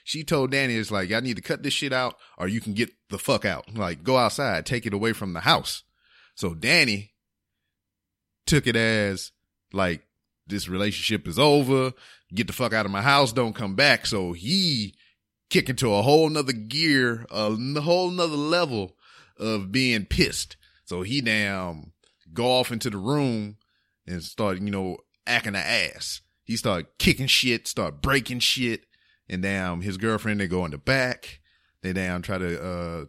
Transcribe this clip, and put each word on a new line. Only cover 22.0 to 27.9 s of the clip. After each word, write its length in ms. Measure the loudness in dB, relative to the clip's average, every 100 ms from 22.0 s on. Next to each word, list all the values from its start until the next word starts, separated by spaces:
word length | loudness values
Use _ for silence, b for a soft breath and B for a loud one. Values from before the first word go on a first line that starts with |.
| b b -10
go 180 | -2 2
off 200 | 4 2
into 180 | -2 -4
the 80 | -4
room 600 | 0 0 2 0 -6 -12 _ _ _ _ -10
and 140 | -10
start, 380 | -8 -4 -2 -2
you 120 | -2
know, 260 | -2 -4 -6 _ _ -2
acting 280 | 0 0 -4
a 40 |
ass. 640 | -2 -2 -2 -6 -10 -12 -16 _
He 120 | -8 -4
start 420 | -2 -2 -4 0
kicking 280 | 2 2 2
shit, 400 | 2 2 0 -2
start 340 | -4 -4